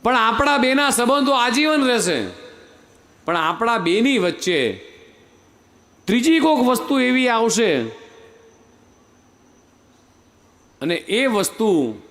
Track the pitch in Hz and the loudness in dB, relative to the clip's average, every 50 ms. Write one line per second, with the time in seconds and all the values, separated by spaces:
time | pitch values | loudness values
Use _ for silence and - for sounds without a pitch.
0 | - 220 254 247 220 220 226 - 277 294 285 277 240 254 269 269 285 277 - - | 0 0 0 2 2 0 0 0 0 2 2 2 2 2 2 2 2 0 0 0
1 | 240 240 269 285 269 262 277 254 240 247 233 269 302 311 311 302 269 254 240 226 | 0 2 2 2 2 2 2 2 0 0 0 0 0 2 2 0 0 0 0 0
2 | - 180 160 127 104 92 90 - - - - - - - - - - _ _ - | 0 -2 -2 -4 -4 -6 -10 -14 -20 -20 -20 -20 -20 -20 -20 -20 -20 _ _ -20
3 | _ _ _ _ - - 170 170 160 160 170 165 220 233 233 220 175 165 175 208 | _ _ _ _ -6 -4 -2 0 0 -2 -2 0 0 0 0 0 0 0 0 2
4 | 233 277 277 226 180 180 165 - - 185 175 151 127 110 95 95 - - - - | 2 2 2 0 0 -2 -4 -4 -4 -2 -2 0 0 -2 -4 -6 -12 -20 -20 -20
5 | - - - - - _ _ - _ _ _ _ _ _ _ _ _ _ _ _ | -20 -20 -20 -20 -20 _ _ -20 _ _ _ _ _ _ _ _ _ _ _ _
6 | _ - 202 247 240 320 320 330 269 320 311 254 247 247 254 - - - 277 269 | _ -2 -2 0 2 2 2 4 4 2 2 2 2 0 0 -2 -2 -2 0 0
7 | 254 247 254 254 254 247 233 220 226 233 - 208 233 196 156 131 113 113 110 - | 2 2 2 0 0 0 0 0 0 0 0 0 0 0 0 -2 -2 -6 -10 -16
8 | - - - - - - - - - - _ _ - _ _ _ _ _ _ _ | -20 -20 -20 -20 -20 -20 -20 -20 -20 -20 _ _ -20 _ _ _ _ _ _ _
9 | _ _ _ _ _ _ _ _ _ _ _ _ _ _ _ _ _ _ _ _ | _ _ _ _ _ _ _ _ _ _ _ _ _ _ _ _ _ _ _ _
10 | _ _ _ _ _ _ _ _ _ _ _ _ _ _ _ _ 131 160 170 - | _ _ _ _ _ _ _ _ _ _ _ _ _ _ _ _ -4 -4 -4 -4
11 | - - 180 226 269 269 220 202 180 - - - 226 214 185 160 139 117 107 104 | -4 -4 -2 0 0 0 0 0 -2 -4 -2 -2 0 2 2 2 0 -2 -6 -10
12 | - - | -16 -20